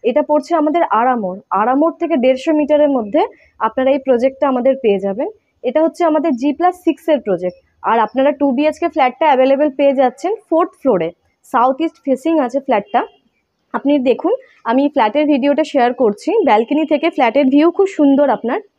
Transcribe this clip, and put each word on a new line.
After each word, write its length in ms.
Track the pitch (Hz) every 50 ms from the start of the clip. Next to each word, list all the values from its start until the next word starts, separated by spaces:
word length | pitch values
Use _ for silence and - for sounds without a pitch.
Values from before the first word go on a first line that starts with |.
| - 220
এটা 120 | 247 294 294 -
পড়ছে 220 | 294 302 294 - 339 320
আমাদের 220 | 302 302 302 349 330 - - 214
আড়ামোড়। 400 | 233 254 254 240 208 180 180 202 - _ - 190
আড়ামোড় 360 | 214 240 262 277 302 339 330 _
থেকে 140 | 339 294 330 294 233
দেড়শো 280 | 254 262 262 - 330 320 302
মিটারের 320 | 302 269 302 294 302 285 277
মধ্যে 240 | 254 220 208 202 302 403 466 - _ _ _ _ _ -
আপনারা 220 | 226 - - 262 262 277
এই 60 | 277 269
প্রজেক্টটা 380 | 269 262 233 240 269 269 269 294 277
আমাদের 220 | 262 247 226 269 269 269 269
পেয়ে 200 | 220 202 190 190
যাবেন। 220 | 196 196 208 285 403 440 _ _ _ _ _ -
এটা 120 | 247 247 311 320
হচ্ছে 160 | 330 320 - 349 330
আমাদের 220 | 302 311 285 330 277 226
জি 80 | 247 294 285
প্লাস 180 | - 339 359 359 - _
সিক্স 180 | 330 320 - - - 311
এর 60 | 262 -
project। 320 | 214 190 165 180 180 175 _ _ _ _ _ - -
আর 80 | 220 233 220
আপনারা 260 | 214 _ 247 269 285 294 277
টু 80 | 294 277 254
বিএইচকে 300 | 240 294 311 302 - 339 339 -
ফ্ল্যাটটা 300 | 320 269 254 247 _ 330 311
available 400 | 277 254 262 269 269 269 294 302 269 -
পেয়ে 180 | 285 277 277 254
যাচ্ছেন 320 | 269 254 247 - - 349 427 - _
fourth 240 | _ 330 320 349 349 _ _
ফ্লোরে। 280 | _ 269 220 180 160 165 - _ _ _ _ _ _ - -
South 240 | 247 233 262 269 269 320
East 120 | 330 _ _ _
facing 280 | 285 262 247 - 320 330 311 269
আছে 140 | 240 226 277 277
ফ্ল্যাটটা। 360 | - 240 208 202 _ - 240 302 - _ _ _ _ _ _ _ _ _ _ _ _ -
আপনি 160 | 233 - 269 294 294 247 269
দেখুন, 240 | 233 - - 339 466 539 - _ _ _ _ 233
আমি 140 | 233 262 277 285 -
ফ্ল্যাটের 320 | 277 226 214 - 294 302 285
ভিডিওটা 320 | 302 269 233 285 285 262 311 302
share 200 | - 285 240 240 247 -
করছি। 280 | 269 214 208 - - - 370 466 381
Balcony 360 | 269 220 214 233 226 294 302 320 -
থেকে 160 | 311 285 - 339 339
ফ্ল্যাটের 300 | - 269 233 220 277 294 262 262
view 140 | 294 302 339 339
খুব 100 | - 392 381 -
সুন্দর 300 | - 302 277 277 262 294 269 226
আপনার। 220 | - - 226 269 415 415 _ _